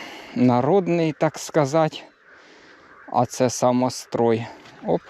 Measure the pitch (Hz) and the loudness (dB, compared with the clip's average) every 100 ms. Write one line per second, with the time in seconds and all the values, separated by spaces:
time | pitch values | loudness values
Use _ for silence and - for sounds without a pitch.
0 | - - - 120 123 123 131 196 170 170 | -16 -18 -12 0 4 4 4 2 2 0
1 | 160 - 156 - - 170 135 160 156 - | 0 0 -2 -2 -4 0 2 2 0 -2
2 | - _ _ - - - - - - - | -14 _ _ -20 -20 -20 -20 -20 -20 -20
3 | - - 123 - 123 - 123 123 127 - | -6 -2 -2 0 -2 2 2 2 0 -4
4 | - 120 117 113 117 - - - 214 170 | -6 0 2 0 -2 -14 -20 -12 -4 -4